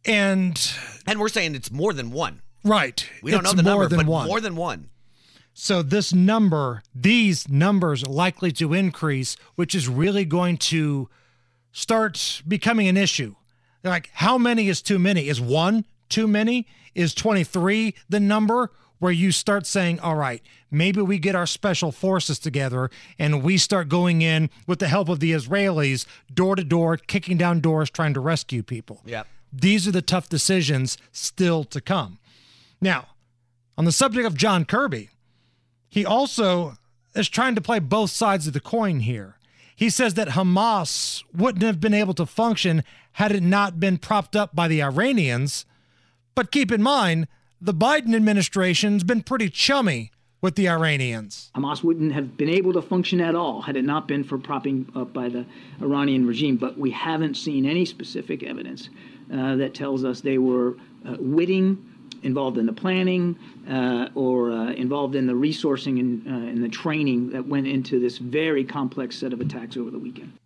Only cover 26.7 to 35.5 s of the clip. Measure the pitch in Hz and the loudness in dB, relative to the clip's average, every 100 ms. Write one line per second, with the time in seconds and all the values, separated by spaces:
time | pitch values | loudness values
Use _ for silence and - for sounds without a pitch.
26.7 | 170 165 165 - 202 170 180 175 170 156 | 2 2 0 -2 -4 -2 0 2 2 2
27.7 | 156 151 - 156 135 135 160 - 123 107 | 2 0 -2 -2 0 0 -2 -2 -6 -6
28.7 | 120 - 131 113 113 107 - _ 131 175 | -10 -12 -20 -12 -12 -12 -18 _ 0 4
29.7 | 208 185 185 - 180 - 156 - 190 143 | 4 2 0 0 -2 -2 -2 2 2 2
30.7 | 135 131 - _ - - - 180 165 139 | 0 -2 -6 _ -10 -10 0 2 2 -2
31.7 | 143 - 185 107 92 _ _ _ _ _ | -10 -2 -2 -2 -12 _ _ _ _ _
32.7 | _ 185 147 - _ _ _ _ _ _ | _ 0 0 -4 _ _ _ _ _ _
33.7 | - 165 - 269 233 226 147 220 180 147 | 0 2 4 2 2 -2 2 2 2 2
34.7 | 220 269 120 101 _ _ _ _ | 0 0 -4 -10 _ _ _ _